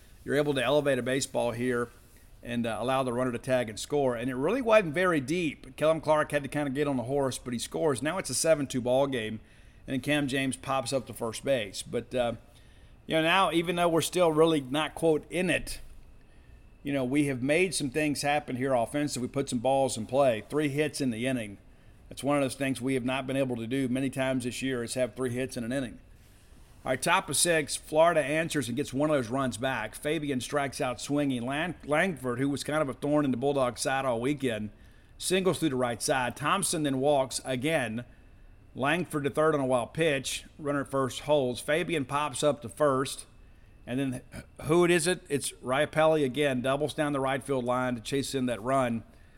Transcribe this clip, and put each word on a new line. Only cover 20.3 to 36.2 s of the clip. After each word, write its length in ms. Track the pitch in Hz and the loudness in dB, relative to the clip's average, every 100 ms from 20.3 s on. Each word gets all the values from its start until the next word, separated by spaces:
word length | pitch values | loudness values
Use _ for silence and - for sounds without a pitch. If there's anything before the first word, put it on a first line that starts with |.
| 110 104 | 2 -2
Three 220 | 143 151 | -2 0
hits 320 | 139 151 - | 0 -2 0
in 80 | 135 | -2
the 160 | 110 127 | -2 -2
inning. 320 | 127 107 98 - - - - - | -2 -4 -12 -20 -20 -20 -20 -18
That's 160 | - | -8
one 140 | 131 147 | 0 0
of 60 | |
those 100 | 135 | 0
things 260 | - 135 123 | -2 -2 -2
we 140 | 123 | 0
have 120 | 135 120 | 0 0
not 200 | 131 131 | -2 -2
been 100 | 135 | -2
able 200 | 135 120 | 0 -2
to 100 | 113 | -2
do 240 | 135 131 | -2 0
many 220 | 127 135 | 0 -2
times 320 | 135 131 131 | -2 0 0
this 180 | 123 113 | -2 -4
year, 220 | 131 127 | -4 -2
is 100 | 113 | -4
have 220 | 131 123 107 | -2 -2 -2
three 160 | 131 | -4
hits 260 | 120 131 131 | -2 -4 -4
in 60 | |
an 80 | 113 | -4
inning. 260 | 135 120 - - - - - - - - - - | -4 -4 -10 -20 -20 -20 -20 -20 -20 -20 -12 -4
All 60 | |
right, 100 | 131 | -2
top 260 | - 175 - | 2 2 2
of 80 | 143 | 0
six, 400 | 175 160 139 - | 2 2 2 -6
Florida 480 | - 156 165 165 | -2 6 6 6
answers 440 | 135 156 165 151 120 | 2 2 0 -2 -2
and 100 | 120 | -2
gets 160 | 143 | -2
one 160 | 127 151 | 0 2
of 60 | 151 | 2
those 140 | 113 | 0
runs 280 | 131 131 107 | 0 -2 -2
back. 380 | 131 123 110 - | -2 -2 -4 -6
Fabian 440 | 151 160 147 127 | -4 -2 -2 -4
strikes 400 | 120 143 139 - | -2 -2 -2 -2
out 220 | 135 120 | -4 -4
swinging. 460 | - 143 143 127 120 | -2 0 0 0 -2
Lan-, 260 | 143 170 147 - | -4 -4 -6 -2
Langford, 500 | 147 190 143 127 120 | 0 2 0 -4 -2
who 100 | 139 | 0
was 160 | 135 | -2
kind 200 | - 151 | -2 0
of 60 | 147 | 0
a 40 | |
thorn 320 | 120 147 151 143 | -2 0 2 2
in 60 | |
the 60 | 117 | 2
Bulldog 420 | 139 143 123 113 | 0 2 0 -2
side 260 | - 135 131 | -2 -2 0
all 160 | 117 | 0
weekend, 480 | 127 147 127 110 107 - - - - - | 0 -2 -2 -2 -6 -12 -20 -20 -20 -10
singles 400 | - 185 185 156 | -2 0 2 2
through 120 | 160 | 0
the 60 | 127 | 0
right 260 | 123 113 | -2 -2
side. 340 | - 139 | 0 2